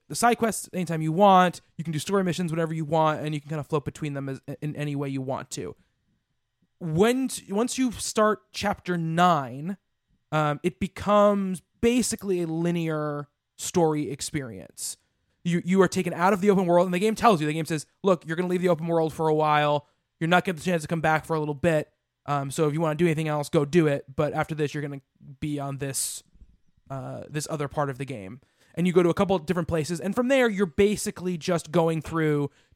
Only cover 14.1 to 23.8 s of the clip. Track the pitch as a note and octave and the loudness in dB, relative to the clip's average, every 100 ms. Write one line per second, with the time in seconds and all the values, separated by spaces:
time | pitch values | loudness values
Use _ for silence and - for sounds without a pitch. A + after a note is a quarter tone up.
14.1 | C#3 - D3+ B2+ F#2+ A#1+ - - - _ | -6 -6 -6 -8 -12 -16 -12 -12 -12 _
15.1 | _ _ _ F3 E3+ E3+ F#3+ F3+ F#3 E3+ | _ _ _ -2 -2 2 4 4 2 -2
16.1 | E3 F3+ G3+ G3+ F#3+ F3+ F3 F#3 F3+ G#3+ | 2 2 4 4 4 6 4 4 2 0
17.1 | A3 A#3+ F3 D3+ D#3+ D#3 D#3+ - _ G3 | 2 4 4 2 -4 -4 -6 -6 _ 0
18.1 | F3+ D3+ D#3+ F3+ F3+ F3 E3 E3 E3 D#3+ | 0 0 -4 -2 0 0 0 0 0 0
19.1 | - D#3+ D#3 D3+ D3+ D3 D3 - _ _ | 0 0 2 4 4 2 0 -4 _ _
20.1 | - E3 F3+ G3 D#3+ E3+ E3+ D3+ E3+ D#3+ | -6 2 2 2 -4 -2 -4 -2 -2 0
21.1 | D#3 - D#3+ D3+ C#3+ F3 D#3 D3 _ _ | 0 0 -4 -4 -2 0 0 -2 _ _
22.1 | _ - C#3+ C#3 C3+ D#3 D3 E3 D3 F3 | _ -6 -4 -4 0 0 0 -2 2 2
23.1 | D#3 D#3+ D3+ C#3+ E3+ C#3+ F3 | 2 -2 -4 0 0 2 4